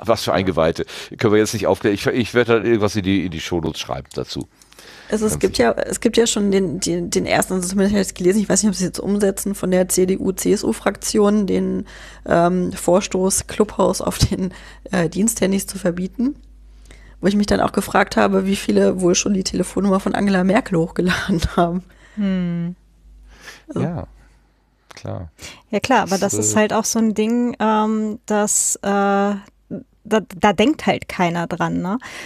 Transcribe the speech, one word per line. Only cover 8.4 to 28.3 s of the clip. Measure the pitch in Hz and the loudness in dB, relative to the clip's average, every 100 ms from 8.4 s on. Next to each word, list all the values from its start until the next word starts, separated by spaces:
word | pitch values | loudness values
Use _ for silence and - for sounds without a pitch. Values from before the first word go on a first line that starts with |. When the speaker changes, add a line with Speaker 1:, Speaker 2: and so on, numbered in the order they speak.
Speaker 2:
ich | 196 | 2
weiß | 190 | 2
nicht, | 214 | 2
ob | 180 | 0
sie | |
es | 175 | -4
jetzt | - | -4
umsetzen, | 190 202 202 196 196 | -2 0 0 -2 -6
von | 196 180 | -4 0
der | 180 185 | 2 2
C | - 185 | 2 0
D | 196 | 0
U, | 196 | -2
C-S-U-Fraktion | 185 180 202 - 226 - 208 - 214 202 214 185 | -2 0 0 0 -2 -4 -4 -2 2 4 2 0
den, | 185 190 190 202 - - - - | 0 -2 -4 -8 -14 -20 -12 0
ähm, | 170 175 180 180 | 2 4 2 -2
Vorstoß, | 185 - 180 - 185 190 - - | -2 2 2 2 0 0 -2 -2
Clubhouse | - 214 - 185 190 | -2 0 0 0 0
auf | - - | -4 0
den, | - 180 185 - - - - | 0 0 -4 -8 -18 -20 -6
äh, | 190 165 | -2 -2
Diensthandys | 180 226 - 190 196 - | 0 -2 0 0 0 -4
zu | 196 | -4
verbieten. | 180 175 185 - 247 294 - - - - - - - - | -4 -2 -6 -4 -4 -4 -14 -20 -20 -20 -20 -20 -20 -4
Wo | 180 | 0
ich | |
mich | 202 202 | 2 2
dann | - | 2
auch | - | 2
gefragt | - - 196 202 226 | 0 0 0 2 2
habe, | 202 190 190 | 2 2 0
wie | |
viele | 196 - 202 196 185 | -2 0 2 2 2
wohl | 180 175 | 2 2
schon | 196 | 0
die | 196 | -2
Telefonnummer | - 185 180 - 196 190 | -2 -4 -2 -2 0 0
von | 202 | 0
Angela | - 202 190 | 0 2 2
Merkel | 185 214 - 165 | 2 2 2 0
hochgeladen | 170 - 180 170 - 170 - | 0 0 0 0 0 0 0
<laughs> | - | 2
haben. | 170 180 - - - | 2 0 -8 -18 -12
Speaker 3:
Hm. | 214 202 185 175 170 170 180 _ _ - - - - - - - | -4 -2 0 -2 -2 -4 -8 _ _ -20 -20 -20 -20 -20 -20 -8
Speaker 2:
Also | - | -4
Speaker 1:
Ja, | 151 156 - - _ _ _ _ _ _ - | -4 -4 -10 -16 _ _ _ _ _ _ -20
klar. | - 101 104 87 - - - _ | -16 -10 -10 -12 -16 -20 -20 _
Speaker 3:
Ja | 208 | -4
klar, | - 240 | 2 4
aber | 170 190 | 4 0
Speaker 1:
Das, | 196 | 0
Speaker 3:
das | |
ist | 214 214 | 0 0
Speaker 1:
äh, | 214 | 2
Speaker 3:
halt | 214 | 2
auch | 214 | 2
so | 220 226 | 0 0
ein | 220 | 0
Ding, | 208 214 240 240 - | 2 0 0 0 0
ähm, | 214 214 214 220 214 208 | 0 2 2 0 -4 -6
dass, | - | -2